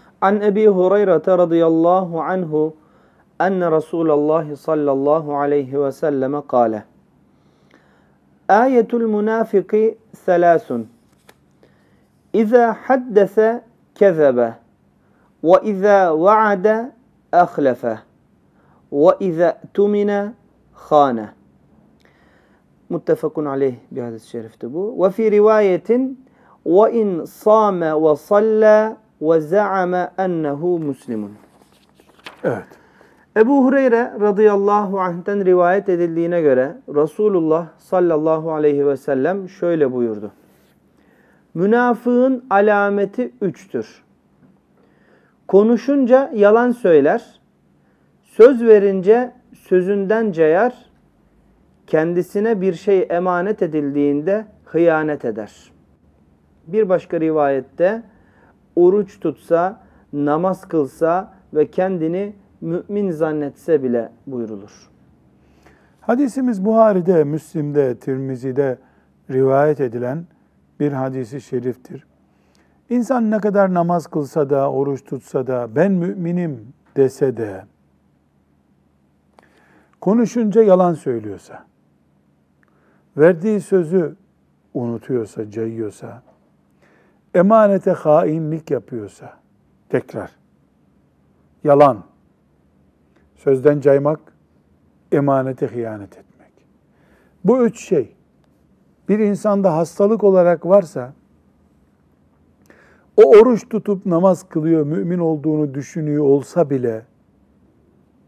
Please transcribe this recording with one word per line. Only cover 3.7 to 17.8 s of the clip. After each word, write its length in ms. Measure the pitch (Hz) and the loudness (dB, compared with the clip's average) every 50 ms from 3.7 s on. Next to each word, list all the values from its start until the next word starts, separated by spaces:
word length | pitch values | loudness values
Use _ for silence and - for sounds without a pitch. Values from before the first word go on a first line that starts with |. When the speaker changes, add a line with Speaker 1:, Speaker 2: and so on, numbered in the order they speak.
Speaker 1:
Resulallah 840 | 160 156 156 - - 165 165 160 147 147 147 151 156 165 165 151 147 | 0 0 -2 -2 -4 -2 0 0 0 0 0 0 0 -2 -4 -6 -10
sallallahu 800 | 139 - - 160 156 147 143 135 135 139 143 151 165 156 147 143 | -10 -6 -4 -2 -2 0 0 -2 0 0 0 0 0 -2 -4 -4
aleyhi 480 | 143 143 143 143 147 139 127 135 143 143 | -4 -2 -2 -2 -2 -4 -4 -4 -4 -4
ve 80 | 139 | -4
selleme 560 | 131 - - 151 143 135 131 131 147 147 143 | -4 -4 -4 -4 -2 -2 -2 -4 -4 -6 -6
kâle. 360 | - - 123 120 113 110 107 101 _ _ _ _ _ _ _ _ _ _ _ _ _ _ _ _ _ _ _ _ _ _ _ _ _ _ _ _ _ _ _ _ - | -2 0 0 0 0 -2 -6 -10 _ _ _ _ _ _ _ _ _ _ _ _ _ _ _ _ _ _ _ _ _ _ _ _ _ _ _ _ _ _ _ _ 2
Ayetul 520 | 190 208 240 269 262 240 220 226 240 233 | 2 4 4 2 2 2 0 0 -2 -4
münafiki 960 | 233 220 208 208 208 220 220 226 220 220 - 196 180 - - 214 220 220 220 - _ _ - - _ | -2 -2 -2 -2 -2 -2 -2 -2 -2 -2 -2 -2 0 0 0 0 0 0 -2 -6 _ _ -20 -8 _
selasun. 640 | - 180 175 175 170 170 156 - - 131 120 113 110 _ _ _ _ _ _ _ - _ _ _ _ _ _ _ _ _ _ _ _ _ _ _ _ _ _ _ _ - | 0 2 4 4 4 2 2 0 -4 -8 -8 -8 -10 _ _ _ _ _ _ _ -20 _ _ _ _ _ _ _ _ _ _ _ _ _ _ _ _ _ _ _ _ -2
İza 440 | 202 226 208 247 240 233 226 214 - | -2 2 2 4 4 4 2 0 -4
haddese 800 | - - 262 262 254 254 196 202 196 190 - 220 214 220 233 240 - _ _ _ _ _ _ | -2 -2 -2 -2 -2 0 2 2 2 2 2 0 0 0 0 -4 -8 _ _ _ _ _ _
kezebe. 580 | - 202 196 170 156 151 139 127 123 120 117 113 - _ _ _ _ _ _ _ _ _ _ _ _ _ _ _ _ - | 2 2 2 4 4 2 2 2 2 0 -2 -4 -10 _ _ _ _ _ _ _ _ _ _ _ _ _ _ _ _ 2
Ve 200 | 156 185 185 - | 2 4 4 2
iza 560 | 214 202 190 190 208 202 196 185 170 156 156 | 0 -2 0 2 2 4 4 4 2 0 2
vaade 720 | 165 196 220 220 220 208 202 190 180 214 214 220 233 277 - _ _ _ _ _ _ _ | 2 4 4 4 2 2 0 0 0 0 0 -2 -4 -10 -14 _ _ _ _ _ _ _
ahlefe. 680 | - 175 180 - - - 143 131 120 - | 2 2 2 2 0 -2 -2 -2 -2 -2